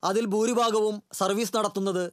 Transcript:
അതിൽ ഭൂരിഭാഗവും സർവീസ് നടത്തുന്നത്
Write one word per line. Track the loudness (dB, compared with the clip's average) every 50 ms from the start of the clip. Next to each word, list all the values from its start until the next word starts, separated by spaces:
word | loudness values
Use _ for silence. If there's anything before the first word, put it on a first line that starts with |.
| 0
അതിൽ | 0 0 0 0
ഭൂരിഭാഗവും | 0 0 0 2 2 2 2 2 2 2 2 0 0 -2 -4 -10 _ -4
സർവീസ് | -2 0 0 2 0 -2 -2 -2
നടത്തുന്നത് | 0 -2 0 -2 -2 -2 -2 0 -2 -2 -4